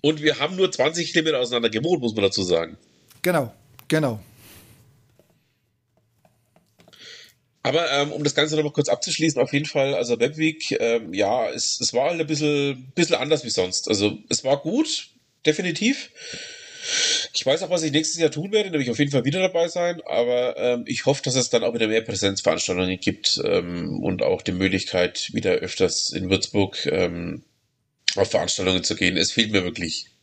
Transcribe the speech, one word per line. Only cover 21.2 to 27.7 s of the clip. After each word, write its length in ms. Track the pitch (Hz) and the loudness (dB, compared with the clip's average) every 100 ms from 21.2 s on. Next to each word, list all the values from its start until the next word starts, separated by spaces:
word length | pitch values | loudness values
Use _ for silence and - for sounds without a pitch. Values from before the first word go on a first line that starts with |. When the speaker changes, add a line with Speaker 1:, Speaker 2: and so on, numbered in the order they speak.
Speaker 1:
dass 140 | 135 | 0
es 160 | 127 117 | 0 2
dann 120 | 117 | 2
auch 120 | 117 | 2
wieder 120 | 117 110 | 0 2
mehr 140 | 110 | 2
Präsenzveranstaltungen 960 | - 98 101 98 - 82 - 90 92 92 | 0 0 0 2 0 0 0 0 0 0
gibt, 400 | - - - - | -2 0 0 0
ähm, 540 | - 90 87 87 - - | 2 0 0 -6 -4 -4
und 220 | - 92 | -2 0
auch 180 | - 92 | 0 0
die 120 | - | -2
Möglichkeit, 760 | 90 95 92 - 90 90 - - | 0 0 0 0 0 0 -2 -6
wieder 200 | 113 95 | -2 0
öfters 580 | 90 - - 92 - - | 0 -2 0 0 0 -4
in 220 | 90 92 | -4 0
Würzburg, 560 | 95 - 104 95 - - | 0 2 0 0 -2 -2
ähm, 560 | 85 90 85 85 78 _ _ _ | 0 0 -2 -8 -10 _ _ _